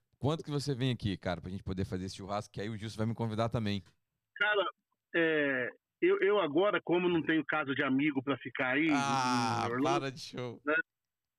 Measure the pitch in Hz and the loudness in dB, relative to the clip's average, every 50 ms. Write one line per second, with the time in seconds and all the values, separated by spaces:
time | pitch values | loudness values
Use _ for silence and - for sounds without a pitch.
0 | _ _ _ _ - 139 160 156 - 151 147 143 123 147 135 117 131 131 120 - | _ _ _ _ -2 -2 -2 -2 -4 -4 -4 -4 -2 -2 -2 0 0 0 0 0
1 | - 104 90 - - 95 87 82 - 92 95 92 - - 95 92 95 - 95 90 | -2 -2 -4 -2 -2 -4 -4 -4 -6 -8 -10 -8 -6 -4 -4 -2 -2 -2 -4 -6
2 | 92 92 - - 95 95 101 104 - - - 113 98 113 117 101 107 110 107 104 | -6 -8 -8 -10 -8 -6 -6 -6 -6 -8 -10 -8 -8 -8 -8 -8 -8 -10 -4 -2
3 | 110 117 110 - 113 113 110 107 113 113 - 123 107 101 101 98 - - _ _ | -2 -2 0 -2 -4 -2 0 0 0 0 0 -2 0 0 -2 -2 -4 -10 _ _
4 | _ _ _ _ _ _ _ - 202 208 208 202 175 165 - _ _ _ _ _ | _ _ _ _ _ _ _ -2 0 2 2 2 0 0 -4 _ _ _ _ _
5 | _ _ - 170 165 160 156 151 147 139 135 127 123 110 - - _ _ _ _ | _ _ 0 2 2 4 4 2 2 2 0 -2 -2 -4 -8 -12 _ _ _ _
6 | 160 180 196 196 - 196 208 202 175 151 135 165 196 208 185 165 - - 170 180 | 2 2 4 4 4 4 4 4 2 2 2 4 4 4 2 0 0 2 2 2
7 | 180 175 175 160 139 165 160 160 143 - - 156 147 135 135 135 147 135 131 135 | 4 4 2 2 2 2 0 0 0 0 -2 -2 -2 -2 -2 0 2 2 2 2
8 | 147 156 139 135 123 139 135 - - 131 - - 135 127 131 147 160 160 147 143 | 2 2 0 0 -2 -2 -4 -4 -6 -10 -6 -2 -2 0 2 2 2 2 2 2
9 | 139 139 139 135 127 123 123 120 117 113 110 110 107 117 120 127 139 135 139 143 | 2 2 2 2 2 2 2 2 2 2 0 0 0 0 0 0 0 2 2 0
10 | 135 135 127 - - - - 127 123 120 110 - - 147 156 160 - - _ _ | -2 -4 -6 -8 -12 -10 -8 -8 -8 -8 -10 -6 -2 0 0 0 0 -4 _ _
11 | _ _ _ _ _ _ _ | _ _ _ _ _ _ _